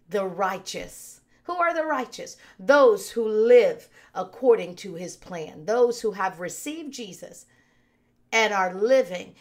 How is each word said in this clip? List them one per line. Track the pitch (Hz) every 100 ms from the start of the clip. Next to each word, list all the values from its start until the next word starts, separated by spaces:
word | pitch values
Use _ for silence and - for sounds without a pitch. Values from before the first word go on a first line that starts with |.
| _
the | 202
righteous." | 190 175 190 190 - - 180 - - - _ _
Who | - 359
are | 339
the | 339
righteous? | 311 277 233 - 175 - - -
Those | 190 285 254 202 -
who | 233 220
live | 214 226 247 190 156 - _ _
according | 175 185 - 262 214 175 180
to | 190
his | 165 180 -
plan. | - 175 156 - 156
Those | 240 240 233
who | 220
have | 196 190 165
received | 180 - 294 320 294
Jesus | 254 208 160 - - _ _ _ _ _ _ _ _ _
and | 226 214
are | 202 185
living | 185 220 262 180 180 185 _